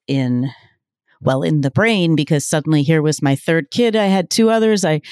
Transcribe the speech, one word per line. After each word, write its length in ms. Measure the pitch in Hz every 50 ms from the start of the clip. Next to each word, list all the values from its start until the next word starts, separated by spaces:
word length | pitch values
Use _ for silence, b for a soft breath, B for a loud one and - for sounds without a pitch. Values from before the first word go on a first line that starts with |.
| _
in, 420 | - 139 135 131 123 123 123 127 131 120 B B B B B _ _ _ _ _ _ _ -
well, 200 | - - 131 135 -
in 180 | 165 156 151
the 100 | 139 139
brain, 440 | - - 208 233 226 196 175 165 160
because 300 | 147 147 - 165 143 -
suddenly 380 | - - 156 147 156 156 147 139
here 180 | 139 165 156
was 200 | 147 156 147 -
my 140 | 151 139 139
third 360 | - - - 165 165 151 -
kid. 240 | - 214 240 233 214
I 100 | 220 208
had 240 | 196 190 190 175 -
two 200 | - - 226 220
others. 340 | 226 226 220 220 214 202 180
I 180 | 165 156 151 B B